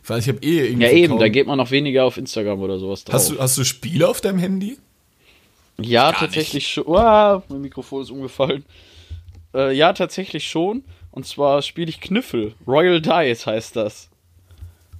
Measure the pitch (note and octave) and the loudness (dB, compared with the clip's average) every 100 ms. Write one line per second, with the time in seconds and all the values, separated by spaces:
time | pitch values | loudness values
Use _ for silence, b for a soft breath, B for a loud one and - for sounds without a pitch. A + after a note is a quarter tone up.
0 | - A#2 A2 A#2+ C#3 E3+ B2 A#2+ A#2+ D#3+ | -6 -4 -2 -2 0 0 0 4 6 6
1 | E3+ A#2 A2 A#2+ C3+ C#3 A#2+ C3+ D3 C3 | 6 4 2 2 2 0 0 0 2 2
2 | B2+ - B2 A2 G#2 G2 F#2+ F#2+ F#2+ G2 | 0 -2 -8 -6 -4 -4 -4 -6 -6 -8
3 | - C3 C3 D3 C3 C3+ C3 - - E3 | -2 0 0 -2 -2 0 -2 -6 -6 2
4 | F3 A#3+ G#3 F#3+ F#3 F#3+ G3+ C#4 _ _ | 2 2 -2 -2 -2 -4 -6 -10 _ _
5 | _ _ b b b b b - A2 A#2 | _ _ b b b b b -12 0 2
6 | C#3 F#2+ - G2+ D#3 D3 - - C#3+ F3+ | 4 2 -2 -2 -4 -6 -6 -6 0 4
7 | A3+ G#3+ G#3 G3 - C#3 C#3 C3 B2 C3+ | 6 6 6 2 -4 -12 -10 -12 -10 -10
8 | B2+ C#3 C3 - C3+ C#3 - b b b | -10 -12 -12 -2 -2 -2 -8 b b b
9 | b b b b - C3+ C3+ C3+ E3 F#3 | b b b b -8 -2 0 4 2 2
10 | F3+ - F#3 D#3 - E3 F3+ A#3+ - b | -4 -6 -10 -10 -6 -2 -2 -4 -10 b
11 | b - C3 - C#3+ C#3+ C#3 - E3 - | b -16 -14 0 2 2 -2 -8 -8 -8
12 | - G3 - - G#2+ - - C#3 F3+ E3+ | -4 -4 -2 -4 -4 -8 0 2 4 2
13 | D#3+ E3 C#3+ A#2 - A2 - A#2 G#2+ - | 2 2 2 -2 -4 -6 -4 -6 -6 -8
14 | - _ _ _ _ b b b b | -20 _ _ _ _ b b b b